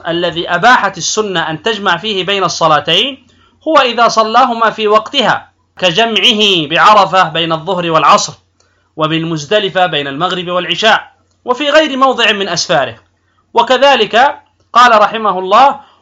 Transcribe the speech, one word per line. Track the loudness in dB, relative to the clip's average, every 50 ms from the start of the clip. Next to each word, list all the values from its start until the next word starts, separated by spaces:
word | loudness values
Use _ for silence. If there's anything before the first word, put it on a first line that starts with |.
| -8 -6
الذي | -4 -2 -4 -4 -4 -6 -6 -4 -2
أباحت | 0 2 2 2 2 2 -2 -4 -6
السنة | -8 -6 -4 -4 -4 -4 -4 -4 -4 -6
أن | -6 -6
تجمع | -4 -4 -4 -2 -2 -2 -2
فيه | -2 -4 -6 -6 -4 -4
بين | -4 -2 -2 -2
الصلاتين | -4 -2 0 0 2 2 0 0 0 0 0 0 -2 -6 -10 _ _ _ _ _ _ _ _ -4 0
هو | 2 2
إذا | 2 2 0 0 0 2
صلاهما | 2 0 0 2 2 2 2 2 0 -2 -2 -2
في | -2 -2 0 2
وقتها، | 2 2 0 -2 -2 -2 0 0 0 -2 -6 _ _ _ _ _ _ -4
كجمعه | -2 0 0 0 0 0 0 0 0 0 2 2 2 2 2 0 -2 -2
بعرفة | 0 2 4 4 6 4 4 2 2 0
بين | 0 0 -2 -4 -4 -4
الظهر | -4 -4 -4 -4 -6 -4 -2 0
والعصر، | 0 2 4 4 4 2 2 -4 -10 -16 _ _ _ _ _ _ _ _ _ _ _
وبالمزدلفة | -6 -4 -2 -2 -2 -4 -4 -6 -6 -4 -2 -2 0 0 -2 0 0 0
بين | 0 0 -4 -6
المغرب | -6 -6 -6 -6 -4 -4 -6 -6 -6
والعشاء، | -6 -4 -4 -4 -4 -2 0 2 0 0 -2 -6 _ _ _ _ _ _ -6
وفي | -6 -4 -4 -2 0
غير | 2 2 2 2 0
موضع | 0 0 0 0 0 0 0
من | 0 -2 -4 -4
أسفاره". | -4 -6 -4 -2 0 0 -2 -2 -6 -12 _ _ _ _ _ _ _ _ _ _ -2
وكذلك | 0 2 2 2 2 4 4 4 2 0 0 2 2 2 2 0 -4 _ _ _ _ _ _
قال | 2 4 4 6 4 4
رحمه | 2 2 0 -2 -4 -4 -4 -4
الله: | -2 0 2 4 4 4 2 -2 -10 _ _ _